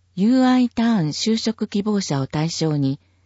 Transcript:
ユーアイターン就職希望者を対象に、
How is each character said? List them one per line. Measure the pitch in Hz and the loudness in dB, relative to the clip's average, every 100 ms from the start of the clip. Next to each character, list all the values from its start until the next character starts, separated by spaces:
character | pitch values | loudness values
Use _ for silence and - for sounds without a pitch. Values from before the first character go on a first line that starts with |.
| _ - | _ -2
ユ | 208 262 | 2 4
ー | 254 | 4
ア | 254 | 4
イ | 247 | 2
タ | - | 0
ー | 233 220 | 0 2
ン | 151 | 0
就 | - 220 226 | -2 -2 0
職 | 226 220 214 | -2 -4 -4
希 | 202 | -4
望 | 208 202 | -2 -2
者 | - 143 | -2 -4
を | 131 | -2
対 | 151 160 | -2 -4
象 | - 160 151 | -2 -2 0
に、 | 135 139 _ _ | 0 -2 _ _